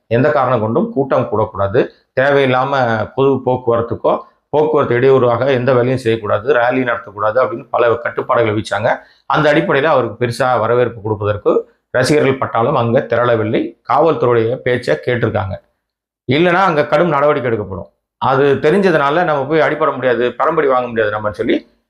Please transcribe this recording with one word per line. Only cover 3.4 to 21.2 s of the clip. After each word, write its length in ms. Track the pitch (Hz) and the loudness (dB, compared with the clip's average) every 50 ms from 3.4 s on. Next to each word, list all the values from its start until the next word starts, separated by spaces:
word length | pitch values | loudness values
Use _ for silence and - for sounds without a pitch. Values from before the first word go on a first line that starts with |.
| - | 0
போக்குவரத்துக்கோ, 680 | 127 127 - - - 113 101 113 - 107 - - 147 190 - - - _ _ _ _ | -2 -4 -2 0 0 0 0 -2 -4 -6 -4 -2 -2 -2 -2 -4 -10 _ _ _ _
போக்குவரத்து 480 | - 147 151 151 151 143 135 127 120 | 0 0 0 2 2 0 0 0 0
இடையூறாக 560 | 120 123 135 135 127 123 120 120 113 127 139 139 | 2 4 4 4 4 4 2 2 0 0 0 0
எந்த 180 | 120 120 127 131 | 0 0 2 2
வேலையும் 300 | 120 120 127 131 127 - | 2 2 0 -2 -2 0
செய்யக்கூடாது, 440 | 113 113 113 104 104 110 104 104 135 139 | -2 -2 -2 -2 -2 -2 0 0 0 0
ரேலி 280 | 123 117 123 131 131 127 | 2 2 2 0 0 0
நடத்தக்கூடாது 540 | 120 117 - - 107 98 104 104 107 110 127 | -2 -4 -6 -8 -10 -8 -4 -4 -2 0 0
அப்படின்னு 300 | 127 127 175 165 143 - | 0 0 -2 -8 -8 -4
பல 220 | - 110 120 120 110 | -2 0 2 2 0
கட்டுப்பாடுகளை 580 | - - 117 - 147 131 - 127 120 117 107 104 | 0 -4 -6 -6 -6 -4 -2 0 0 0 0 0
விதிச்சாங்க. 360 | 110 107 - 101 101 110 135 - - - - _ _ _ | -2 -4 -4 -4 -2 -2 -2 -2 -4 -6 -14 _ _ _
அந்த 200 | - 135 151 147 151 | -4 -2 0 2 2
அடிப்படையில 440 | 147 160 160 - 147 139 139 165 151 | 2 2 2 0 0 0 2 2 2
அவருக்கு 260 | 131 117 110 107 - | 0 0 -2 -4 -4
பெருசா 300 | 123 120 120 - 135 127 127 113 | -4 -4 -2 -2 0 0 0 0
வரவேற்பு 420 | 107 110 120 123 123 113 117 110 | 0 0 2 2 0 0 -2 -6
கொடுப்பதற்கு 520 | 92 107 107 101 107 101 104 101 - 160 - 233 - - _ _ _ _ - | -6 -4 -4 -2 -2 -2 -4 -2 0 0 0 0 -2 -6 _ _ _ _ -2
ரசிகர்கள் 480 | 123 131 - 151 147 131 135 135 135 113 | -2 0 2 2 2 2 2 0 -2 -4
பட்டாளம் 360 | - - 113 117 131 156 131 117 | -4 -2 -2 0 0 0 0 0
அங்க 160 | 117 113 135 | 0 0 0
திரளவில்லை. 640 | - - 117 113 120 123 120 110 107 107 120 - - - - _ _ | 0 0 -2 0 0 2 0 0 0 -2 -2 -4 -4 -6 -10 _ _
காவல்துறையுடைய 720 | - 120 143 160 165 151 - 135 123 120 117 110 110 131 | -2 0 2 2 2 2 0 0 2 2 2 0 0 -2
பேச்சை 380 | - - 127 123 123 - - 156 | -4 -2 -2 -2 -2 -2 -2 -4
கேட்டிருக்காங்க. 640 | - - 127 123 113 110 110 101 104 101 95 95 - - _ _ _ _ _ _ _ _ _ _ _ _ - | -2 -2 -4 -2 -2 -2 -2 -2 -2 -4 -6 -8 -10 -12 _ _ _ _ _ _ _ _ _ _ _ _ -2
இல்லைன்னா 340 | 131 151 175 180 170 185 196 | 0 2 2 2 2 2 2
அங்க 180 | 185 160 147 143 | 2 2 0 0
கடும் 280 | - 151 151 175 175 147 | 0 2 0 2 2 2
நடவடிக்கை 360 | 139 143 151 147 139 131 127 | 2 2 2 2 0 -2 -2
எடுக்கப்படும். 400 | 113 104 101 95 95 87 - - _ _ _ _ _ - - | -4 -4 -4 -6 -10 -12 -12 -14 _ _ _ _ _ -4 -2
அது 360 | 123 139 135 143 143 139 - 139 | 0 2 2 2 2 2 2 2
தெரிஞ்சதுனால 640 | 151 170 208 190 196 160 151 143 139 147 175 180 | 2 2 2 2 2 2 2 2 2 0 0 0
நம்ம 200 | 160 151 139 131 | 0 0 -2 -2
போய் 160 | 135 160 160 | 0 0 2
அடிபட 300 | 143 139 151 151 156 143 | 2 0 0 0 -2 -2
முடியாது, 440 | 139 131 127 127 120 113 123 123 - - | -2 0 0 0 2 2 0 -2 0 0
பரம்படி 280 | 135 151 165 156 147 | 0 0 0 2 2
வாங்க 220 | 135 127 127 123 120 | 2 2 0 0 -2
முடியாது 220 | 117 110 110 104 | -2 -2 -2 0
நம்மன்னு 280 | 107 107 | -2 -4